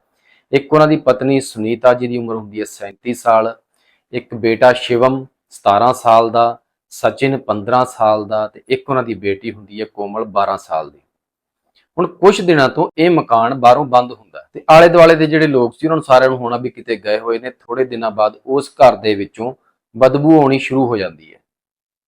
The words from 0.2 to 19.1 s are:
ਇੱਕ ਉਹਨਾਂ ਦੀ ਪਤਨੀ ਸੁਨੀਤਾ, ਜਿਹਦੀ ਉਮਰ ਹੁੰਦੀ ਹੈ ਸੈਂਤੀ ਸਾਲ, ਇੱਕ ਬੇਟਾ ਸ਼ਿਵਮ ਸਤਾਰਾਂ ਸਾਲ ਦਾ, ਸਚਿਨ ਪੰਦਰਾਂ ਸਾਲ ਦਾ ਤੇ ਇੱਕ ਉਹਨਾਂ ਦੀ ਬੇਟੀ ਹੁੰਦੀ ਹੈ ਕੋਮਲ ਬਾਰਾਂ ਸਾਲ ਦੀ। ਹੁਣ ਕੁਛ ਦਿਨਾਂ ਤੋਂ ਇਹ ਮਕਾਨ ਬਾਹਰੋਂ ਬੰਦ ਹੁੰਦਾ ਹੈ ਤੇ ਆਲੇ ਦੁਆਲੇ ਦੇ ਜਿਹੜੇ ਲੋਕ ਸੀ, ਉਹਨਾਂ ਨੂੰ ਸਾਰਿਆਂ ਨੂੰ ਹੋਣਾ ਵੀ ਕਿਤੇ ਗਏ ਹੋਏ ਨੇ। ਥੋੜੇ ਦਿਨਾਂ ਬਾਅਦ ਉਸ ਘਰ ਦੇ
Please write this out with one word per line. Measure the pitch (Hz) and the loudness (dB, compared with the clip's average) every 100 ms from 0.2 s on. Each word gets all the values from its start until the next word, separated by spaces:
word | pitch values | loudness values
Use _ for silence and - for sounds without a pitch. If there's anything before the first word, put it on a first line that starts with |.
| _ _ _ | _ _ _
ਇੱਕ | 135 139 | -4 0
ਉਹਨਾਂ | 151 151 | 2 2
ਦੀ | 156 | 0
ਪਤਨੀ | 139 127 131 135 | 0 0 0 -2
ਸੁਨੀਤਾ, | 131 113 107 117 127 | -4 -8 -6 0 0
ਜਿਹਦੀ | 123 123 120 | 0 -2 -8
ਉਮਰ | 117 113 | -8 -10
ਹੁੰਦੀ | 104 104 | -12 -12
ਹੈ | 104 | -12
ਸੈਂਤੀ | - 101 95 120 | -14 -18 -12 -10
ਸਾਲ, | 117 120 113 113 113 _ _ _ _ _ | -4 0 2 0 -8 _ _ _ _ _
ਇੱਕ | 123 - 117 | -14 -12 -4
ਬੇਟਾ | 113 113 127 | -2 4 4
ਸ਼ਿਵਮ | 123 - 120 131 135 131 _ _ | 2 -2 0 0 -2 -10 _ _
ਸਤਾਰਾਂ | - 107 101 120 | -6 0 2 0
ਸਾਲ | 123 120 113 117 | 0 2 2 2
ਦਾ, | 113 120 117 _ _ _ | 0 -2 -4 _ _ _
ਸਚਿਨ | - 117 - 139 135 | -4 -4 -2 -2 -2
ਪੰਦਰਾਂ | - 107 101 123 123 | -4 -6 -2 -2 -2
ਸਾਲ | - 107 107 101 | -2 0 0 -4
ਦਾ | 107 107 | -6 -6
ਤੇ | - - | -10 -8
ਇੱਕ | 131 - | -6 -4
ਉਹਨਾਂ | 131 | -4
ਦੀ | 117 107 | -4 -6
ਬੇਟੀ | 101 98 113 | -6 -6 -8
ਹੁੰਦੀ | 104 98 104 | -14 -16 -14
ਹੈ | 110 | -12
ਕੋਮਲ | - 101 107 113 | -12 -10 -10 -6
ਬਾਰਾਂ | 98 98 95 | -4 -4 -4
ਸਾਲ | - 80 76 | -8 -10 -10
ਦੀ। | 73 _ _ _ _ _ _ _ _ _ - | _ _ _ _ _ _ _ _ _ _ -8
ਹੁਣ | 175 | -8
ਕੁਛ | - 185 202 | 0 2 2
ਦਿਨਾਂ | 175 156 131 | 0 2 0
ਤੋਂ | 147 175 - | -2 -6 0
ਇਹ | 170 | 0
ਮਕਾਨ | 165 - 117 113 131 | 0 0 0 0 2
ਬਾਹਰੋਂ | 120 131 143 | 4 4 2
ਬੰਦ | 123 123 | 0 0
ਹੁੰਦਾ | 123 _ - | -8 _ -20
ਹੈ | - | -20
ਤੇ | - - | -6 4
ਆਲੇ | 160 170 | 6 6
ਦੁਆਲੇ | 170 160 160 | 6 6 6
ਦੇ | 156 | 2
ਜਿਹੜੇ | 156 156 | 0 0
ਲੋਕ | 135 120 | 0 -2
ਸੀ, | - 160 | -2 -4
ਉਹਨਾਂ | 160 | -2
ਨੂੰ | |
ਸਾਰਿਆਂ | - 127 131 | 2 2 2
ਨੂੰ | 131 | -2
ਹੋਣਾ | 120 120 | -6 -6
ਵੀ | 123 | -8
ਕਿਤੇ | 120 113 110 | -10 -10 -8
ਗਏ | 104 107 | -4 -4
ਹੋਏ | 113 117 | -4 -8
ਨੇ। | 123 | -8
ਥੋੜੇ | - - 123 127 | -16 -8 -6 -6
ਦਿਨਾਂ | 120 113 | -6 -6
ਬਾਅਦ | 101 107 - - | -2 -2 -4 -6
ਉਸ | 135 131 | -6 -4
ਘਰ | - 131 120 | 2 4 4
ਦੇ | 110 | -2